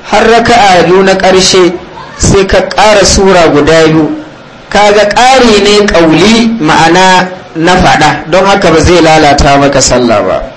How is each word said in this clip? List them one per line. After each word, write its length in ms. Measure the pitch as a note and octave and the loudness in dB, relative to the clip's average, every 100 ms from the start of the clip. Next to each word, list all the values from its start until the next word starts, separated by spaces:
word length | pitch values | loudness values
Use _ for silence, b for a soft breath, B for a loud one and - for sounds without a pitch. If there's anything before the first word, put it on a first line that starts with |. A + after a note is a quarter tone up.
har 200 | - G#3 | -4 -2
raka'a 600 | - A#3 A#3+ A#3 G3+ F3+ | 0 0 2 0 2 2
biyu 180 | E3 F#3+ | 2 0
na 120 | F#3+ | 0
ƙarshe 580 | F#3+ F#3 F#3 F#3 F#3+ F3 F3 - - - - | 0 0 0 0 0 0 -2 -14 -20 -20 -6
sai 260 | - G3 F#3+ | -2 0 0
ka 140 | G3+ F#3 | -2 -2
ƙara 360 | - G#3+ G#3 | -2 0 2
sura 440 | F3+ - F#3+ F3+ D#3+ | 0 0 0 2 2
guda 400 | C#3+ D3+ D#3+ D#3+ | 0 2 2 2
biyu. 300 | D#3+ D3 - - - - - - | 0 -2 -6 -14 -20 -20 -20 -6
Kaga 340 | G3+ G#3 G#3 G3+ | 0 2 2 0
ƙari 520 | G#3+ B3+ C4+ A#3+ G#3 | 0 2 2 2 2
ne 220 | G3+ G#3 G3+ | 2 0 0
ƙauli, 720 | E3 D#3+ D#3 G3+ A3+ A#3 - | 0 0 2 2 2 0 -2
ma'ana 680 | D3+ D#3 E3 F3 F#3 F#3 F#3 - - D#3+ | -2 0 2 2 2 2 -2 -10 -12 -4
na 180 | E3 F#3 | -2 0
faɗa, 540 | E3+ D3+ D3+ C#3+ - | 0 0 0 -2 -4
don 140 | F3 F#3+ | -2 0
haka 240 | G3 F3+ | 0 0
ba 100 | D#3+ | 0
zai 200 | D#3+ F3 | 2 2
lalata 560 | D#3+ D#3 D3 C#3+ D3 C#3 | 2 2 2 2 2 2
maka 220 | C#3 C#3 | 0 -2
sallah 400 | C3 B2 A#2+ G#2+ | -2 -2 0 -2
ba. 200 | F#2 C#2 - | -2 -6 -8